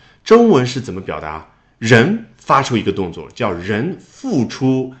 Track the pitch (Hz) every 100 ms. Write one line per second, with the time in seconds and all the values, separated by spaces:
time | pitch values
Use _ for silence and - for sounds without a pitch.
0 | _ _ - 226 233 147 123 127 - 92
1 | 92 78 78 78 - _ _ _ 113 117
2 | 147 226 - _ - 139 135 113 98 92
3 | 90 82 65 - 113 85 92 104 156 175
4 | - - 269 165 107 - 131 131 131 -